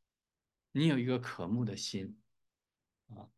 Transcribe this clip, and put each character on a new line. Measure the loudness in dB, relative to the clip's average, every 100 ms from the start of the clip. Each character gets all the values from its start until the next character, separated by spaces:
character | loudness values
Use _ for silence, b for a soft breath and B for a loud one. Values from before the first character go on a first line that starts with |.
| _ _ _ _ _ _ _ 2
你 | 4
有 | 4
一 |
个 | 4 0
渴 | -2 -6 -2
慕 | 0
的 | 0 -2
心， | -4 -4 -6 -10 _ _ _ _ _ _ _ _ -20
啊， | -18 -18